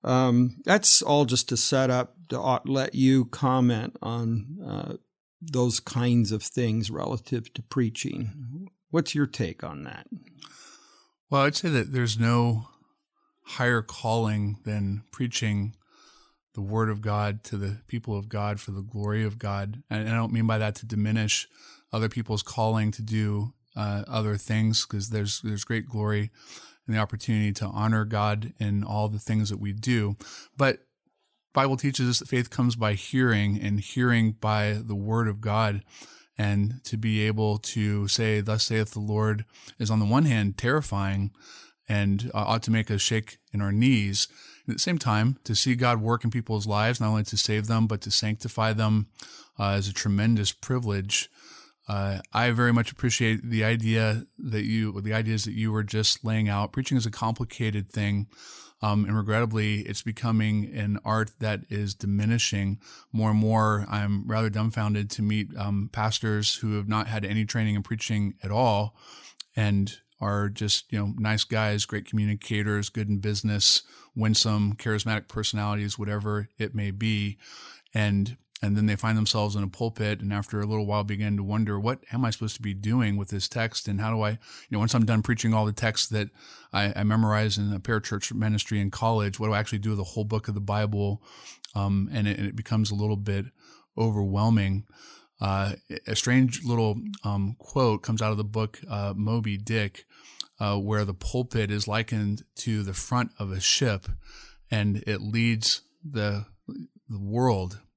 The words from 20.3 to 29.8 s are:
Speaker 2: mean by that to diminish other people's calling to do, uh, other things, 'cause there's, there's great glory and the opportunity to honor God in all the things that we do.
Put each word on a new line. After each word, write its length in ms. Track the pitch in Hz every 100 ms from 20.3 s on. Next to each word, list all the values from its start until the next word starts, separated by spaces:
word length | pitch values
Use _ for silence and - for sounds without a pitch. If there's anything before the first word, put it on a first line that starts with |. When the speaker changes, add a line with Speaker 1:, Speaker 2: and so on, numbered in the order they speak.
Speaker 2:
mean 140 | 113 113
by 100 | 110
that 180 | 107
to 100 | 104
diminish 600 | 113 107 107 110 107 - - - - - _
other 160 | 110 110
people's 340 | 120 107 104
calling 480 | - - 110 110 107
to 100 | 107
do, 520 | 107 110 107 104 113 _ _
uh, 280 | 107 104 101 -
other 280 | 117 107
things, 480 | 101 - 110 110 110
'cause 240 | - 104 101
there's, 320 | 110 104 -
there's 220 | 110 101
great 240 | - 113 -
glory 440 | 107 107 104 107 _ - - - _ -
and 80 |
the 40 | 107
opportunity 540 | 104 110 - 110 104
to 140 | 98 101
honor 360 | 101 110 113
God 500 | 104 107 104 104 110 -
in 240 | 104 101
all 240 | 101 104 107
the 120 | 104
things 300 | - 110 104
that 100 | 101
we 120 | 101
do. 460 | 104